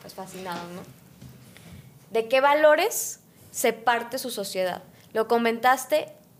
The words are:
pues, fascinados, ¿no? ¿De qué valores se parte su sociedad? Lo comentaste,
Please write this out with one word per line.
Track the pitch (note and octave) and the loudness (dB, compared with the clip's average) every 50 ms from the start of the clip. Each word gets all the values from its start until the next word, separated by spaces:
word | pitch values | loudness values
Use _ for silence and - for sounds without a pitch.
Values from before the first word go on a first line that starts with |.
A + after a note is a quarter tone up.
pues, | - G3 - | -20 -18 -16
fascinados, | G3 F#3+ F#3+ F3+ F#3 F#3 F#3 E3+ F3 F3 F3 F3 | -14 -14 -14 -14 -12 -10 -10 -10 -10 -10 -12 -14
¿no? | F#3 - - - - - - - - - - - - - - - - - - - - - - - - - - | -14 -16 -18 -20 -20 -20 -20 -20 -20 -20 -20 -20 -20 -20 -20 -20 -20 -20 -20 -20 -20 -20 -20 -20 -20 -14 -4
¿De | G#3+ A3+ A3 A3+ | -4 -4 0 2
qué | C4 C4 | 2 4
valores | C4+ C#4+ D4 D4+ D#4 D4+ D4+ D#4+ F#4+ A#4 - - - - - - _ _ _ - - - | 4 4 6 6 6 6 6 6 2 0 -2 -4 -6 -8 -10 -14 _ _ _ -20 -20 -14
se | - - - A#3 | -6 -2 0 0
parte | A3+ A3+ - B3 A#3 A#3 A#3 - B3+ C4 | -2 0 0 0 0 0 -2 -6 -8 -8
su | C4+ A#3+ | -8 -8
sociedad? | - G#3 G3 G3 - F#3 F#3 F3+ - - - - - - - - - | -8 -8 -8 -6 -4 -4 -4 -4 -4 -8 -12 -18 -20 -20 -20 -6 -4
Lo | A3 A3+ A3+ | -2 0 2
comentaste, | A#3 A#3 A#3 A#3 A3+ A3+ A#3+ B3+ C4 C4 - - D4+ D#4 D#4 - - - - _ _ | 2 2 2 0 0 2 4 4 2 2 2 0 0 0 0 -4 -12 -20 -20 _ _